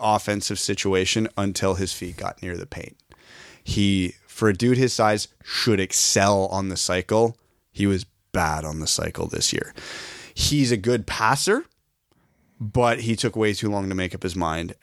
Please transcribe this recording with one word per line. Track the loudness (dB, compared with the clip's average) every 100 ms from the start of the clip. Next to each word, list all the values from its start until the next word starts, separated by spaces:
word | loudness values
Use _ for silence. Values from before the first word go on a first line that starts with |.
offensive | 2 2 2 -2 -2 -4
situation | -4 -2 2 2 2 0 -2 -2
until | -4 0 0 0
his | -4
feet | -6 -10 -8
got | -8 -8
near | -8 -8
the | -10
paint. | -12 -14 -18 _ -20 -20 -20 -20 -16
He, | -4 0 2 2 0 -6 _
for | 0 2
a |
dude | 4 4 4
his | 2
size, | 4 2 2 -2 _
should | -8 -2 2 2
excel | 2 2 2 4 4 4 0
on | -2 -4
the | -4
cycle. | -2 -2 2 2 2 0 _ _ _
He | 0 2
was | 2 -4 _ _
bad | -2 0 -2
on | -4 -6
the | -4
cycle | -2 -4 -4 -6
this | -2 -2
year. | -2 -6 -12 -14 -14 -14 -16 -14
He's | -4 0 2 2
a | 2
good | 2 0 -2
passer, | 0 2 2 2 0 0 _ _ _ _ _ _ _ _ -10
but | -4 2 2 2
he | 0 0
took | 0 2
way | 0
too | 0 -2
long | -2 -2
to | -2
make | -4 -4
up |
his | -4 -2
mind | -2 -2 -6 -4